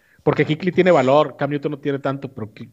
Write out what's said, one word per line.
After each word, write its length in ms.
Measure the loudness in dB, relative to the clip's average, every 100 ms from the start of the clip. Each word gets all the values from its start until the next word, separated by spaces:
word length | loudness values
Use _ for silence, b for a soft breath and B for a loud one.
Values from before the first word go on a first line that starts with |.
| b b
Porque 240 | -2 0 0
Kuechly 240 | -2 -2
tiene 220 | 2 4
valor, 440 | 4 4 4 2 -2
Cam 140 | -6
Newton 220 | -4 -6
no 60 | -6
tiene 180 | -6 -4
tanto, 300 | -4 -6 -10
pero 140 | -12 -14
Ku-, 220 | -14 -20